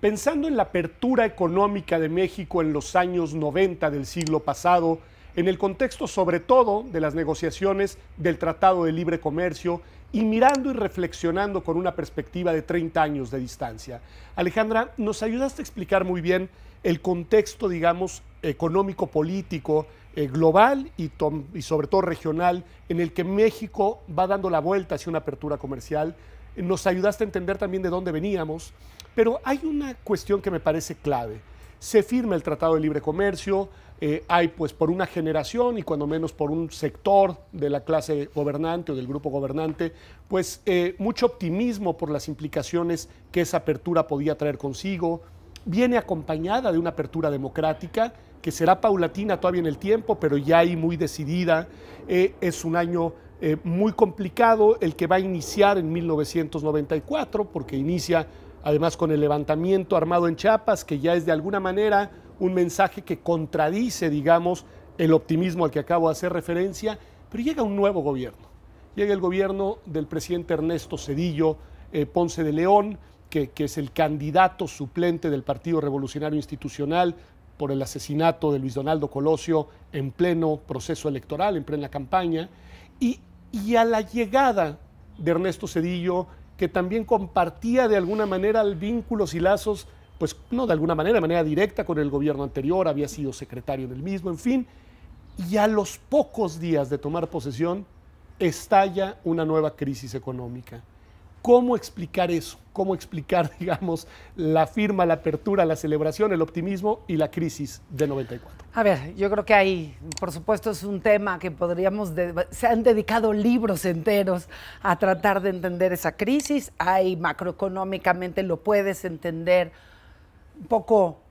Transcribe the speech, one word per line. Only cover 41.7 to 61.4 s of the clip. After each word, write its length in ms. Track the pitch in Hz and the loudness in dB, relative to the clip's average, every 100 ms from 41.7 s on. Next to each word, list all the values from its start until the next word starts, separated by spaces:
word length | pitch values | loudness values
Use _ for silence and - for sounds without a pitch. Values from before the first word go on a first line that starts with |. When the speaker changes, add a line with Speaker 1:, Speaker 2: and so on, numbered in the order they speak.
| 208 196 165 | -2 -4 -2
Speaker 1:
por 140 | 156 | -2
las 180 | 147 - | -4 -6
implicaciones 800 | 151 151 - - 170 175 165 - - - | -8 -6 -4 -2 -2 0 -2 -6 -20 -6
que 100 | 175 | -2
esa 160 | 170 170 | 0 -2
apertura 500 | - 151 - 170 156 | -2 -2 0 0 2
podía 280 | 143 143 147 | 0 -2 0
traer 220 | 147 139 | -2 -2
consigo. 640 | 143 131 190 190 170 165 - - - - | -6 -6 -6 -2 -2 -4 -8 -20 -20 -14
Viene 340 | - 175 247 240 | -4 2 4 2
acompañada 760 | - 170 143 156 170 226 254 | 0 -6 -4 -4 0 0 2
de 80 | 165 | 0
una 120 | 170 | 0
apertura 380 | - 139 160 156 | -4 -6 -2 -2
democrática 840 | 139 135 - 156 156 170 220 226 - - - | -2 -4 -2 -2 -2 -6 -2 -2 -4 -20 -10
que 100 | - | -8
será 300 | - 165 185 | 0 4 4
paulatina 580 | 220 196 165 185 208 185 | 4 2 0 -2 -2 0
todavía 220 | 180 175 | 2 2
en 60 | 165 | -2
el 100 | 143 | -2
tiempo, 380 | 190 220 220 208 | 0 0 0 0
pero 220 | 160 143 | 2 0
ya 220 | 143 165 | 6 6
ahí 160 | 170 170 | 6 2
muy 220 | 160 165 | -2 0
decidida. 680 | 156 - 147 175 175 160 175 - - - - | -4 -4 -4 -2 2 2 0 -12 -20 -18 -2
Eh, 280 | 180 190 - | 2 2 0
es 240 | 180 165 | -4 -4
un 120 | 170 170 | -4 -2
año, 380 | 170 175 165 165 - - | -2 -2 -2 -6 -20 -6
eh, 160 | 165 151 | -2 -2
muy 300 | 170 170 214 | -2 0 0
complicado 840 | - 208 - 185 - 233 226 214 226 | 4 2 2 -8 4 6 8 6 6
el 160 | 175 156 | 2 0
que 120 | 165 | 2
va 100 | 185 | 2
a 20 | |
iniciar 600 | 190 180 139 202 202 202 | 2 -4 -4 4 4 6
en 120 | 160 | 0
mil 160 | 170 170 | -2 0
novecientos 560 | 151 147 170 156 160 | 0 0 -2 -4 -4
noventa 320 | 151 151 147 160 | -2 -2 0 -4
y 60 | |
cuatro, 440 | - 311 277 - 208 | -2 -4 -2 -4 -4
porque 300 | 170 127 139 | -6 -6 -4
inicia 520 | 139 175 - 175 156 - - - | -2 -2 0 0 0 -12 -20 -10
además 320 | - 151 165 160 | 0 2 2 0
con 160 | 165 | 0
el 80 | 151 | 2
levantamiento 760 | 147 147 143 156 175 190 185 185 | 2 0 0 0 2 0 2 2
armado 320 | 160 175 170 | 4 2 2
en 80 | 165 | 2
Chiapas, 500 | 196 220 220 202 - | 2 2 2 -2 0
que 140 | 147 | -2
ya 140 | 151 175 | 2 2
es 100 | 165 | 2
de 60 | |
alguna 280 | 160 | 0